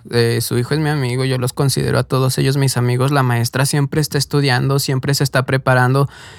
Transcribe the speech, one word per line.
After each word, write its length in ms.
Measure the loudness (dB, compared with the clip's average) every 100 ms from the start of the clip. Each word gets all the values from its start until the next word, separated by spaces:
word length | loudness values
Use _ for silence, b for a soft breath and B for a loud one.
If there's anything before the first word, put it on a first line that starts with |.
| -2
eh, 300 | 0 2 0
su 160 | -2 -2
hijo 160 | -2
es 60 | 0
mi 80 | 0
amigo, 360 | 0 -2 -2 -2
yo 120 | -2
los 140 | -2
considero 480 | -2 -2 0 0 0
a 40 |
todos 340 | 0 0 0 0
ellos 180 | 0 2
mis 220 | 0 0
amigos. 340 | 0 0 0
La 100 | 2
maestra 440 | 2 2 0 0 0
siempre 340 | 0 0 -2
está 180 | -2 -2
estudiando, 640 | -2 0 2 0 0 -2
siempre 340 | 0 -2 0 0
se 100 | 0
está 200 | 0 0
preparando 640 | 0 2 2 4 2 0 B B